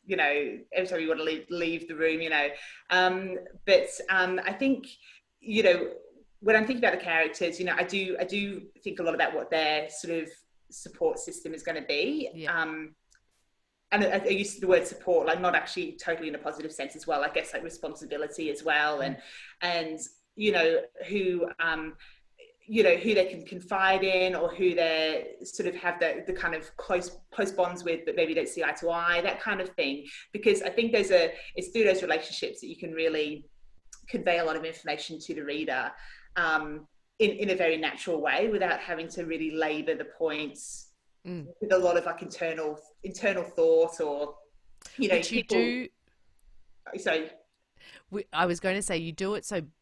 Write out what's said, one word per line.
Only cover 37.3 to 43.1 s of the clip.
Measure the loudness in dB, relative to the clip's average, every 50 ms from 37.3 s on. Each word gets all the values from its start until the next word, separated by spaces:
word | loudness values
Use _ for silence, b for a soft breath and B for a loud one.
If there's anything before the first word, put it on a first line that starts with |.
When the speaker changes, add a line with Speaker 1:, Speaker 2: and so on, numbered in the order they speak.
| 2 0 0 0
Speaker 1:
a | 2
very | 2 2 2 2
natural | 2 -2 -4 -4 -4 -4 -4 -2 0
way, | 0 0 2 2 2
without | 0 2 0 0 0 0 -2
having | -4 -6 -6 -6 -8 -10
to | -8 -8 -6
really | -6 -4 -4 -4 -4
labour | -2 0 0 0 -2 -2 -2 -2 -2
the | -2 -4
points | -12 -6 -4 -2 -2 -2 -4 -6 -8 -10 -14 -14 -14 -14 -16 -16 _ _ _ _ _ _ _ _
Speaker 2:
Mm. | -12 -10 -10 -12 -14 -10 _
Speaker 1:
with | 2 4 4
a |
lot | 4 6 4 2
of, | 2 0
like, | 0 -6 -6
internal, | -10 -12 -6 -4 -4 -4 -4 -4 -4 -6 -6 -8 -14 -20 _ _ -12
internal | -12